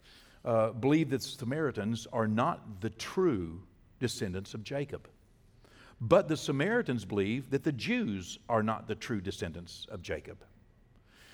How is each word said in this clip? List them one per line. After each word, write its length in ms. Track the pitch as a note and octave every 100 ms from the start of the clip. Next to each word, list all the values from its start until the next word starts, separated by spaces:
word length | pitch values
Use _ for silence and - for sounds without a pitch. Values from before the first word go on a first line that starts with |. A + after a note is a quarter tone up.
| - - - -
uh, 260 | B2+ A2+ A2
believe 400 | A2+ B2+ D#3 D3+
that 120 | C3
Samaritans 840 | - - A2 D3 D3+ - G2+ A2+ -
are 140 | B2 A2
not 540 | G#2+ D3 E3 - G2
the 100 | G#2+
true 720 | - - - F#3 G#2+ E2 E2 - - - -
descendants 540 | B2 - G#2+ F2+ G2
of 100 | A2+
Jacob. 420 | G#2 C#3 C#3+ - - - _ _ - - - - - -
But 260 | A#2 F3 D#3
the 100 | D3+
Samaritans 680 | - C#3 F3+ A#3+ G#3+ B2
believe 460 | F#2 G#2 G2 B2 C3
that 120 | C#3
the 80 | D#3+
Jews 720 | B2+ C3 B3 F#3+ G2 F2+ - -
are 140 | A2+
not 260 | G#2+ A2 A2+
the 80 | G#2+
true 240 | - A2
descendants 680 | F#2 - F#2 D#2+ F2 - -
of 140 | F2+
Jacob. 360 | E2+ D#2+ - - - - - - - - - - -